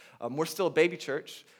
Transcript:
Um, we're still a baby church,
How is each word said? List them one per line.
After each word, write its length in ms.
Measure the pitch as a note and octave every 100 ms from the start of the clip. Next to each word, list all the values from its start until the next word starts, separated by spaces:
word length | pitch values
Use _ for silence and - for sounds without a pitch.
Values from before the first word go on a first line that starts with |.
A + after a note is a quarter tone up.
| - -
Um, 160 | A#2 C3+
we're 100 | D#3+
still 220 | - F3+
a 20 |
baby 260 | D3+ E3+ F3
church, 480 | - C#3+ - - - -